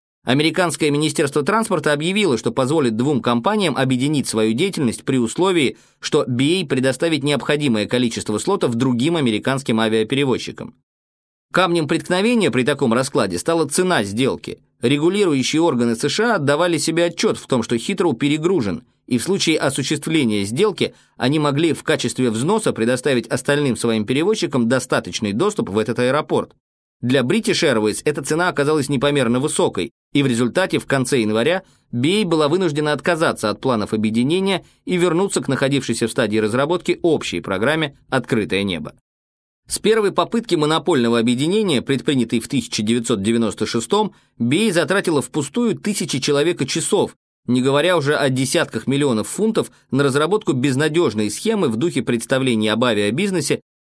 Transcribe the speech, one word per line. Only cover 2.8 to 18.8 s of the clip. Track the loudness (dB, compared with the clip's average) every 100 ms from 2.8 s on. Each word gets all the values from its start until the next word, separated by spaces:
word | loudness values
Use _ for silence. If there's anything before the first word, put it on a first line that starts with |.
| 0
двум | 0 0 0
компаниям | 0 0 0 0 0 0
объединить | 0 0 0 0 -2
свою | 0 0
деятельность | 2 -2 0 -2 -2
при | -2 0
условии, | 0 0 0 2 0 -2 _ _
что | -2 0 0
B | 0 0 0
A |
предоставит | 0 0 0 0 -2 0
необходимое | 0 -2 0 0 0 0 0
количество | 0 0 -2 -4 -4
слотов | -2 0 0 0
другим | 0 0 0 2
американским | 0 0 -2 -2 -2 0
авиаперевозчикам. | 2 0 0 0 0 -2 -4 -12 -16 -18 _ _ _ _ _ _ _
Камнем | 0 2 2 0
преткновения | -2 0 0 2 2 2
при | 2
таком | 0 0 2
раскладе | 2 0 0 0 -2
стала | 0 0 0
цена | 0 0 0
сделки. | 0 -2 -2 -2 -8 -14 _ _
Регулирующие | 0 2 2 2 2 2 0 2
органы | 2 2 0 0
С | -2
Ш | 0
А | 0 0
отдавали | 0 2 2 0
себе | 0 0 0
отчёт | 0 -2 -2
в | -2
том, | -2
что | 0 -2
Хитроу | -2 0 0
перегружен, | 0 0 0 0 0 -2 -6